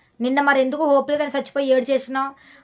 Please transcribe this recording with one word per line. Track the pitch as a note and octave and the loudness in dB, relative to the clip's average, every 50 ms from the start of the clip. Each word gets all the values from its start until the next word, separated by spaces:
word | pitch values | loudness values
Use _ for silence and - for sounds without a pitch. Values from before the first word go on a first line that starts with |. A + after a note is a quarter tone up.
| _ _ _ - | _ _ _ -6
నిన్న | A3+ B3+ C4+ C#4+ | -4 -2 0 0
మరి | C#4+ C#4+ C#4 C4+ | 2 2 4 2
ఎందుకు | C4 C4 C#4 D4 D#4+ | 2 0 0 -2 2
హోప్ | D4 C#4 C4+ C4+ C#4 | 2 2 2 2 0
లేదని | D4 D4 D4 C#4+ - | -2 -2 -2 -2 -4
చచ్చిపోయి | C#4 C4+ - - C#4 C#4 C4+ C4 | -6 -6 -4 -4 -4 0 2 2
ఏడు | C4 A#3+ C4 | 2 2 0
చేసినావు? | C4+ B3+ C4 A3+ C4+ C4+ C4+ C#4 C#4 _ _ - - - | -2 -2 -2 -4 -6 -6 -6 -6 -8 _ _ -20 -20 -14